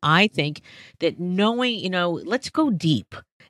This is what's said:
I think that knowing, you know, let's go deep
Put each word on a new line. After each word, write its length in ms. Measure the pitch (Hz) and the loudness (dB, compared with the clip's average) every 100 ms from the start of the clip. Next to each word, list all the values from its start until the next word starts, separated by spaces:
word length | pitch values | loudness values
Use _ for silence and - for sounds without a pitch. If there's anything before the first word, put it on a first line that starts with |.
I 240 | 151 165 208 | 2 4 4
think 340 | - 147 147 - - - - | 0 -4 -6 -14 -20 -20 -4
that 220 | 165 - | -4 -2
knowing, 580 | 180 185 214 240 247 220 | -2 0 2 2 -2 -2
you 100 | 185 | -2
know, 320 | 185 175 160 | 0 0 -2
let's 260 | 165 254 - | -4 -6 -4
go 200 | 311 302 | 0 0
deep 440 | 180 165 120 - - - _ | 2 2 0 -2 -14 -20 _